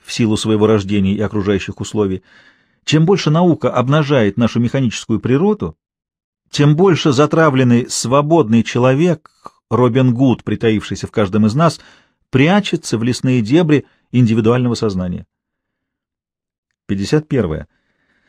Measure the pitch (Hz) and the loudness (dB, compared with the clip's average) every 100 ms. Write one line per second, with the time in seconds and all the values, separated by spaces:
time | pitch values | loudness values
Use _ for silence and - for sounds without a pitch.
0 | - - 110 104 110 107 107 110 95 104 | -10 -4 -2 0 0 2 2 2 0 -2
1 | 95 104 104 104 98 98 - - 104 107 | 0 -2 -4 -4 -2 -2 -4 -12 -8 -4
2 | 101 92 _ _ _ _ _ _ - 156 | -2 -4 _ _ _ _ _ _ -2 0
3 | 165 202 151 156 180 151 127 131 123 156 | 2 0 0 2 2 2 -2 -2 0 0
4 | 143 139 104 120 113 117 120 139 123 - | 2 2 2 0 -2 0 -2 -2 -4 -4
5 | - 107 110 135 202 208 85 - _ _ | -6 -4 -2 0 0 -2 -6 -12 _ _
6 | _ _ _ _ _ - 143 151 196 151 | _ _ _ _ _ 0 2 4 2 2
7 | 165 123 151 165 160 131 127 120 127 - | 0 2 2 2 2 2 2 2 0 -6
8 | 117 139 147 165 113 113 107 120 127 131 | -2 0 2 2 2 0 0 0 0 2
9 | 180 151 _ _ - _ - 113 123 123 | 0 -2 _ _ -20 _ -4 0 2 2
10 | 127 117 135 107 - 104 117 104 - 101 | 2 2 2 0 -4 -2 0 -2 -4 -10
11 | - - 98 107 110 131 165 - - _ | -6 -4 -2 2 0 2 0 -2 -14 _
12 | _ _ _ 131 151 208 208 170 - 113 | _ _ _ 0 2 2 0 -6 -4 -4
13 | 120 120 - 127 107 160 160 143 - _ | -2 -2 -2 0 2 2 2 0 -2 _
14 | _ 123 117 113 110 123 123 113 110 92 | _ 0 2 2 2 2 0 -2 -4 -4
15 | 90 85 - _ _ _ _ _ _ _ | -6 -8 -14 _ _ _ _ _ _ _
16 | _ _ _ _ _ _ _ _ - 98 | _ _ _ _ _ _ _ _ -8 -6
17 | 98 151 - 135 90 76 76 _ _ _ | -2 -2 -2 -4 -4 -6 -12 _ _ _
18 | _ _ | _ _